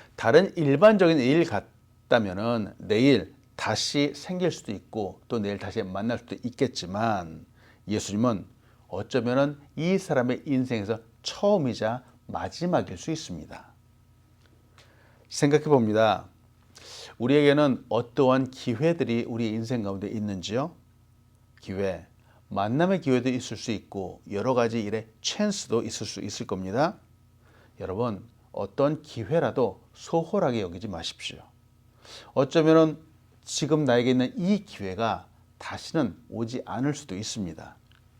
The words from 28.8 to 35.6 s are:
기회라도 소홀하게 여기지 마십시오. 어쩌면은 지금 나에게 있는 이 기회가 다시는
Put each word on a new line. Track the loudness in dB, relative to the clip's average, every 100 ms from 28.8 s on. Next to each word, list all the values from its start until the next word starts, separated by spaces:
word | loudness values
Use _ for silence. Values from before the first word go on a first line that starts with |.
| 0 0
기회라도 | -8 -10 -2 0 0 0 -2 -2 _
소홀하게 | -20 -4 -4 -2 -2 0 -2
여기지 | -4 -8 -10
마십시오. | -8 -10 -10 -14 -14 -20 _ _ _ _ _ -20 -20 -4
어쩌면은 | -2 2 4 6 6 6 0 -14 _ _ _
지금 | -10 -6 0 2
나에게 | 4 4 4
있는 | 2 0 -2
이 | 0 0
기회가 | -2 -10 -8 -4 -2 -4 -8 _ _
다시는 | _